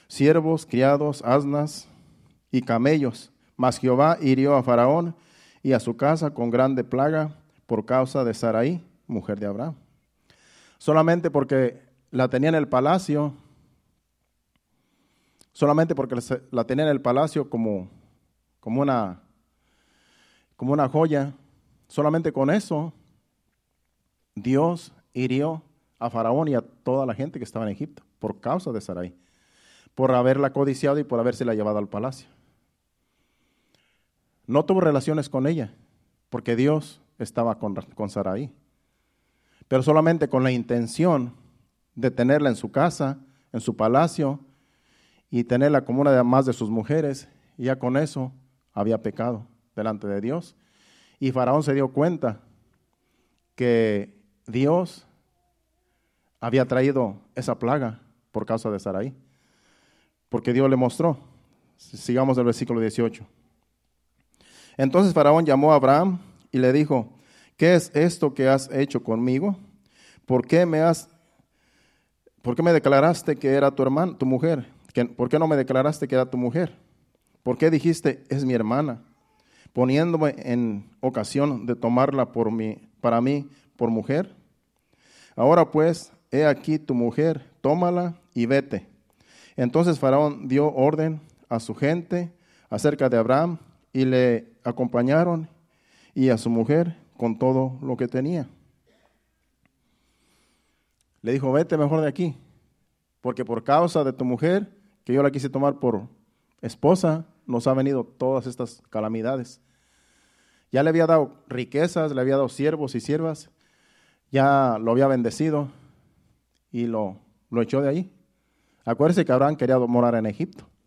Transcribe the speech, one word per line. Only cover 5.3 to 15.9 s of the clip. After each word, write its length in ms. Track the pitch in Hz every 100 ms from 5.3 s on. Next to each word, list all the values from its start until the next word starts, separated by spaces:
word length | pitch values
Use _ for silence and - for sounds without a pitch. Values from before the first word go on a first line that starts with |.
| _ _ _
y 100 | 135
a 80 | 123
su 160 | 120 113
casa 380 | 139 160 151
con 160 | 135 120
grande 320 | 120 131 131
plaga 540 | 123 - 147 156 151 - _ _ -
por 180 | 110 107
causa 380 | 131 131 139
de 100 | 120
Sarai, 480 | 110 117 110 135 175 - _ -
mujer 320 | 113 - 101
de 80 | 104
Abraham". 280 | 101 156 143 _ _ _ _ _ _ _ _ _ _
Solamente 520 | - 156 160 170 160
porque 520 | 139 127 135 123 - _ _ _
la 180 | 123 131
tenía 200 | 131 151
en 80 | 160
el 120 | 139
palacio, 640 | 127 143 185 185 147 147 135 _ _ _ _ _ _ _ _ _ _ _ _ _ _ _ _ _ _ _ _ _
solamente 420 | - 147 151 160